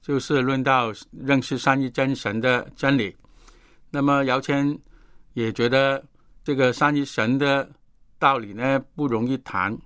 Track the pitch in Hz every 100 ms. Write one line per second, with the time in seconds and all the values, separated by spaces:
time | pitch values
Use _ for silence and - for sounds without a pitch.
0 | - 139 - 147 127 135 131 131 117 101
1 | - - 135 139 - 131 - 135 131 120
2 | 135 131 104 110 127 123 - - 135 139
3 | 101 - - - - - _ - - 143
4 | 139 143 135 131 135 143 143 151 - -
5 | - - - 120 113 110 120 135 135 139
6 | - _ - - - 135 127 120 147 147
7 | 139 - 110 135 143 139 - - _ _
8 | - - 147 135 107 101 127 135 - -
9 | 143 113 123 131 - 98 92 113